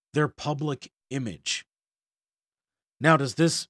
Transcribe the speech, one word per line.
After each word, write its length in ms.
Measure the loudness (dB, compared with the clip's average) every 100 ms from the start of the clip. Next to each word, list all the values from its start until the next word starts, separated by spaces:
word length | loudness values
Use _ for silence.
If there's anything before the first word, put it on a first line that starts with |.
| _
their 140 | 0 0
public 640 | -2 -6 -4 -4 -6 -10 _ -10
image. 560 | -6 -6 -8 -8 -8 -10 _ _ _ _ _ _ _ _ _ _ _ _ 0
Now, 160 | 4 4
does 180 | 4 2
this 320 | 2 2